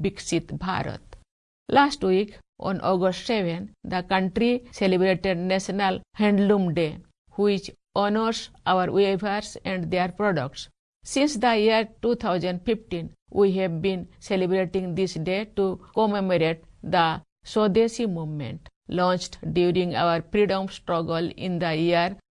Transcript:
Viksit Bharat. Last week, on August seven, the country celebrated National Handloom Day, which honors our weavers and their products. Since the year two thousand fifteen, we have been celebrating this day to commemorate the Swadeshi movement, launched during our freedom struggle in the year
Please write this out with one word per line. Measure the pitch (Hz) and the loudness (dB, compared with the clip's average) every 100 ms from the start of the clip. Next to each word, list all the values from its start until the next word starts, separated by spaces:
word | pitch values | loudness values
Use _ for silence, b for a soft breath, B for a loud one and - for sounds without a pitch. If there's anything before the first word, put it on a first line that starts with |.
Viksit | 196 - - 170 - 147 | -4 -4 -4 -4 -4 -8
Bharat. | 180 180 - 101 - - _ _ _ _ - | -4 -4 -4 -10 -16 -20 _ _ _ _ 0
Last | 269 285 - | 4 4 2
week, | 190 185 214 - _ - | 0 2 0 -6 _ -10
on | 190 185 | -6 -4
August | 165 185 190 180 - | 0 2 2 -2 -4
seven, | 220 175 170 202 _ | -2 -2 -4 -10 _
the | - 185 | -8 -6
country | 180 190 190 - 233 247 B | -2 0 0 0 0 0 B
celebrated | - 190 185 185 185 190 175 | -2 2 4 2 2 0 -2
National | 185 190 190 196 190 185 - - | 0 -2 -2 -2 -2 -2 -6 0
Handloom | 208 202 202 208 180 | 2 4 4 4 2
Day, | 160 156 165 - _ _ - | 0 -2 -4 -18 _ _ -2
which | 208 190 - - _ | 0 0 -4 -18 _
honors | - 202 214 220 226 - - - | -2 0 0 0 -2 -8 -8 0
our | 185 180 | 2 2
weavers | 196 196 196 208 208 214 - | 2 2 2 -2 -4 -6 -10
and | 185 185 165 | -6 -4 -2
their | 180 180 | 0 0
products. | 180 208 160 131 - - _ _ _ | 0 0 0 -2 -8 -18 _ _ _
Since | - 269 294 247 | -6 0 0 2
the | 240 226 | 2 4
year | 214 220 220 - | 4 2 0 -4
two | 226 233 | -2 0
thousand | 226 180 175 180 | 0 0 -2 -4
fifteen, | 240 220 - 170 165 - _ | -2 -4 -4 -8 -8 -14 _
we | - 196 | 2 4
have | 185 190 165 | 4 0 0
been | 190 185 180 b | -2 -2 -8 b
celebrating | - 190 185 190 180 190 185 170 | -4 0 2 0 0 -2 -2 -2
this | 185 | -2
day | 175 160 190 214 | -2 -4 -4 -4
to | - 190 180 B | -2 -2 -2 B
commemorate | - 220 202 190 175 160 165 - - | 0 0 2 2 2 2 -2 -8 -16
the | - 180 165 160 - _ - | -2 2 2 0 -10 _ -6
Swadeshi | 220 214 202 226 226 226 | 0 2 4 2 0 -4
movement, | 170 151 151 117 127 - _ - | -4 -6 -8 -8 -10 -16 _ -6
launched | 175 180 180 - - 160 | 0 0 0 -4 -10 -4
during | 165 175 175 180 | 0 2 2 0
our | 123 170 165 - | 0 0 0 0
freedom | 208 202 190 190 | 0 2 0 -4
struggle | - - 170 160 165 170 - | -8 -4 -2 -2 -2 -4 -4
in | 190 175 | -4 -2
the | 170 156 | -2 0
year | 170 170 175 196 _ | 2 2 0 -4 _